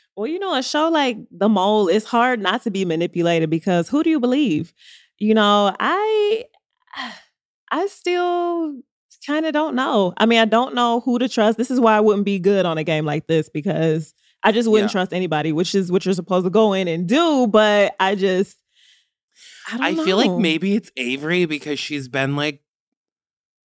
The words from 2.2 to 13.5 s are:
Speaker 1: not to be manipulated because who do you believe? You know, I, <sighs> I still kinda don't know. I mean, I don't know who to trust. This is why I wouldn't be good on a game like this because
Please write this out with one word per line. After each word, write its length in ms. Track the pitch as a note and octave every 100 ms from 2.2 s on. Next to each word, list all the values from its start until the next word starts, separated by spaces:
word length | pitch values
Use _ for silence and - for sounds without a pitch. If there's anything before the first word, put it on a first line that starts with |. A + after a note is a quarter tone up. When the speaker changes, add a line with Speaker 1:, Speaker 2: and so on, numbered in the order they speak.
| B3 B3
Speaker 1:
not 220 | F#3 A#3
to 80 | A#3
be 140 | G3
manipulated 680 | F#3 E3 E3+ E3+ E3+ E3+ D#3+
because 380 | D#3+ G3 F3 E3
who 140 | C#4+
do 60 | D#4+
you 100 | D#4
believe? 520 | B3 C4 C4+ D3+ F3 _ - - _ -
You 160 | G#3+
know, 400 | A3 G#3 G#3 G3+ F#3+
I, 640 | A3+ F4+ G#4+ G#4+ G#4 A4 - _ _ _ _ -
<sighs> 160 | B3 - _ _ _ _ -
I 160 | C#4 G4+
still 920 | - F4+ F4+ F4 F4 F4 E4+ D#4+ C4+ - _ _ _
kinda 280 | - D4+ D#4+
don't 220 | D4 D#4
know. 380 | B3 C4 B3 F3+ F3
I 80 | A3+
mean, 120 | A#3
I 60 |
don't 300 | A3+ A3 C4
know 260 | B3 A#3+ A#3
who 180 | B3 A#3+
to 100 | B3+
trust. 280 | - G#3+ A#3
This 140 | B3+
is 100 | B3
why 160 | A3+ G#3+
I 40 |
wouldn't 240 | G#3+ G3+ G3+
be 120 | G3
good 280 | F3+ G3 F3+
on 120 | D#3+
a 60 |
game 200 | D#3+ D#3 D#3
like 200 | D3+ -
this 220 | D#3+
because 640 | D#3